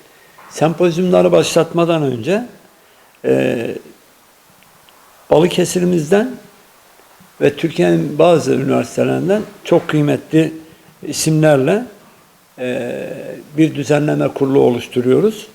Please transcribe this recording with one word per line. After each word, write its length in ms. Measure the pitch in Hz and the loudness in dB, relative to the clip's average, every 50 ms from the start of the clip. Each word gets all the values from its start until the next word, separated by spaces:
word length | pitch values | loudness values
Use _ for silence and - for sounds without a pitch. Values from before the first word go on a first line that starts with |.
| _ _ _ _ _ _ _ - - - | _ _ _ _ _ _ _ -20 -20 -18
sempozyumları 800 | - - - 160 165 - 180 175 160 165 185 180 180 180 180 180 | -4 -2 -2 -2 0 0 0 0 0 0 0 2 2 4 4 4
başlatmadan 720 | 175 170 151 - - 170 160 165 - 170 170 165 170 160 | 4 4 2 2 2 0 0 0 0 0 0 2 0 0
önce, 440 | 147 135 127 117 110 143 190 220 247 240 - - _ _ _ _ _ _ _ _ _ _ _ _ - | 0 -2 -2 -4 -4 -2 -2 -2 -4 -8 -14 -20 _ _ _ _ _ _ _ _ _ _ _ _ -2
e, 420 | 127 131 131 131 131 127 123 113 - - - - - - _ _ _ _ _ _ _ _ _ _ _ _ _ _ _ _ _ _ _ _ _ _ _ _ _ _ _ | 0 0 2 2 0 -2 -4 -4 -6 -8 -10 -14 -18 -20 _ _ _ _ _ _ _ _ _ _ _ _ _ _ _ _ _ _ _ _ _ _ _ _ _ _ _
Balıkesir'imizden 1040 | 147 147 170 175 - - 180 175 - 185 175 180 180 170 147 147 190 202 233 262 254 - - - _ _ _ _ _ _ _ _ _ _ _ _ - _ - _ _ _ | 4 4 4 2 2 0 -2 0 0 -2 0 0 0 0 0 0 0 0 0 -2 -6 -12 -18 -20 _ _ _ _ _ _ _ _ _ _ _ _ -20 _ -20 _ _ _
ve 160 | 143 143 143 | -2 -2 0
Türkiye'nin 600 | - - 165 - - 175 175 170 165 165 - 151 147 | 0 -6 -6 -2 0 0 2 2 0 0 -4 0 2
bazı 340 | 160 175 175 151 123 135 | 4 4 4 2 2 0
üniversitelerinden 920 | 131 123 139 135 127 123 123 120 - - 123 131 131 131 139 170 196 214 208 - - - - | -2 -2 0 0 -2 -2 -2 -4 -2 -2 -2 0 -2 -2 -2 -2 -2 -2 -4 -8 -16 -18 -2
çok 240 | - 175 165 - - | 0 0 0 2 0
kıymetli 640 | - 151 147 147 135 123 - - - 160 160 151 - - - - - _ _ - _ _ - | 0 0 0 0 0 -2 -4 0 0 0 0 0 -4 -12 -20 -20 -20 _ _ -20 _ _ -12
isimlerle, 760 | - 143 - - 160 156 156 156 156 147 135 131 147 190 214 247 - - - - - _ _ _ _ _ _ _ _ _ - | -10 -8 -4 -2 0 2 4 4 4 4 4 2 2 0 -2 -4 -8 -16 -20 -20 -20 _ _ _ _ _ _ _ _ _ -10
e, 480 | 127 127 127 127 120 123 135 135 135 - 170 147 - - - - - - 151 | -8 -6 -6 -6 -6 -8 -8 -8 -10 -10 -12 -12 -12 -14 -14 -16 -18 -10 0
bir 180 | 147 160 151 131 | 0 0 0 0
düzenleme 540 | 139 139 - 151 147 147 151 147 143 143 135 | -6 -2 0 0 0 2 0 -2 -2 -2 -4
kurulu 320 | - - 139 135 135 139 | -2 -2 -2 2 2 4
oluşturuyoruz. 840 | 135 127 120 120 - - - 127 120 123 127 135 175 214 214 - - - - | 4 4 2 0 -4 -4 -4 -2 0 2 2 2 2 0 -2 -4 -16 -20 -20